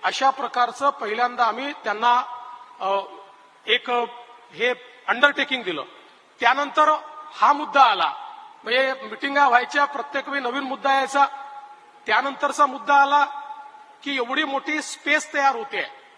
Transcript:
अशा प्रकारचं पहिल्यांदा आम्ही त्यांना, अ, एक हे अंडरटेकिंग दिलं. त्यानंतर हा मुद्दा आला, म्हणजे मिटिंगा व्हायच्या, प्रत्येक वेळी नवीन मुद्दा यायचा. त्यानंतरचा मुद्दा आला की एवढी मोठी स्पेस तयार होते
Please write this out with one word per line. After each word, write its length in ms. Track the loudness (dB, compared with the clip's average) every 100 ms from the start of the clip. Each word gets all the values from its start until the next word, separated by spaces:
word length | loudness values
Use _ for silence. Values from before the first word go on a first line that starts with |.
अशा 260 | -4 2 0
प्रकारचं 600 | 0 -4 0 -2 2 0
पहिल्यांदा 560 | 0 -6 -2 -2 0 0
आम्ही 260 | 0 -8 -6
त्यांना, 400 | -6 0 2 2 0 -10 -16 -18 -20 -8
अ, 200 | -2 -2 -4 -14 -20 -20 _ _ -2
एक 240 | -2 0 -2 -2 -8 -20 -20 -20
हे 220 | -4 -2 -2 -10 -14 -4
अंडरटेकिंग 560 | 4 4 4 -4 -4
दिलं. 200 | -4 -6 -8 -16 -20 _ _ _
त्यानंतर 500 | 2 2 0 2 2 2 -4 -18 -18 0
हा 180 | 2
मुद्दा 300 | 2 0 4
आला, 300 | 4 4 0 -2 -14 -18 -20 -16
म्हणजे 300 | -2 0 0 -2
मिटिंगा 440 | -8 -8 -2 2 6
व्हायच्या, 380 | 4 2 0 0
प्रत्येक 440 | -2 -6 -8 -4
वेळी 120 | -4
नवीन 220 | -4 -4
मुद्दा 300 | -6 -4 2 2
यायचा. 300 | 2 2 2 0 -14 -16 -18 -20 -20 -18 0
त्यानंतरचा 580 | 0 0 -2 -4 2 0
मुद्दा 300 | 0 2 4
आला 300 | 6 4 2 -4 -12 -16 -16 -20 -20 -16
की 120 | -6 -4
एवढी 280 | -2 -2
मोठी 380 | -2 -4 -4 -6
स्पेस 520 | -6 -10 -2 -2 0
तयार 220 | 0 0 0
होते 500 | -6 -6 -8 -10 -20